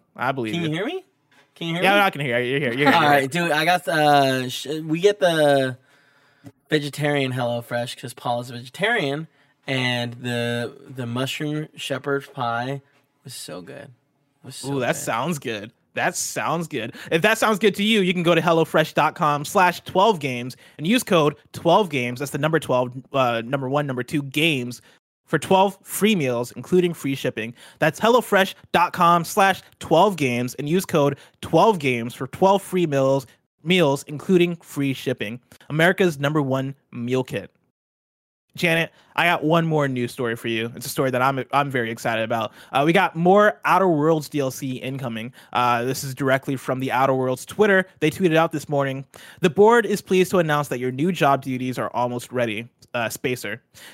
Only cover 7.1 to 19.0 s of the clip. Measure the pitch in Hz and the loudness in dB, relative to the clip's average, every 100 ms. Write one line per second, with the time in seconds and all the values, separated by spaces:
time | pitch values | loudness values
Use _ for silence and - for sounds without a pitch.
7.1 | 143 131 127 120 120 - 120 120 - 127 | 0 -2 -2 -4 -4 -6 -6 -6 -10 -14
8.1 | - 131 120 123 120 127 - 208 233 143 | -8 -6 -6 -6 -14 -14 -4 -2 0 -2
9.1 | 143 160 _ _ _ - 131 127 123 120 | -4 -8 _ _ _ -6 -2 -2 -2 -4
10.1 | 120 123 120 120 120 117 - - 131 123 | -8 -6 -4 -4 -4 -6 -12 -16 -10 -6
11.1 | 120 131 - 151 151 156 - - 131 143 | -6 -6 -6 -6 -6 -8 -10 -8 -6 -4
12.1 | 139 139 - 120 117 127 139 - _ _ | -4 -6 -8 -4 -4 -6 -8 -12 _ _
13.1 | _ 135 - - 170 147 135 127 120 _ | _ -18 -16 -14 -16 -16 -20 -20 _ _
14.1 | _ _ _ 123 - 131 139 120 165 - | _ _ _ -20 -12 -6 -2 0 -2 -2
15.1 | 113 151 151 123 107 107 _ _ 120 147 | -2 -2 -4 -6 -8 -10 _ _ -4 -2
16.1 | - - 127 113 165 160 131 117 - - | -2 -6 -4 -4 -4 -4 -8 -8 -10 -2
17.1 | 170 208 220 220 214 214 185 214 220 185 | 2 2 4 2 2 2 2 2 2 2
18.1 | 185 170 165 165 165 160 165 156 - | 2 2 4 4 4 4 2 2 2